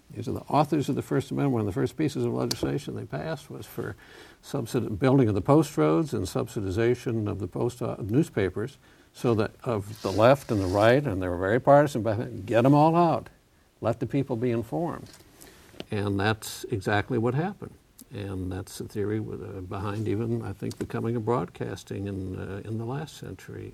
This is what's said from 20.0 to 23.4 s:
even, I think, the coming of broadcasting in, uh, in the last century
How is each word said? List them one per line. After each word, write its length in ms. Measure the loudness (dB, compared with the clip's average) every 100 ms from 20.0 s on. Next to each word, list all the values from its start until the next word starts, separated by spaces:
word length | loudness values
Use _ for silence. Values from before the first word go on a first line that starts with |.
| -2
even, 340 | -2 0 -2
I 120 | -4
think, 240 | -6 -8 -8
the 80 | -6
coming 300 | -4 -4 -2
of 100 | 0
broadcasting 840 | -2 -2 -8 -8 -8 -10 -8 -6
in, 280 | -6 -6 -8
uh, 320 | -8 -10 -8
in 120 | -8
the 60 | -6
last 320 | -8 -10 -12
century 540 | -14 -14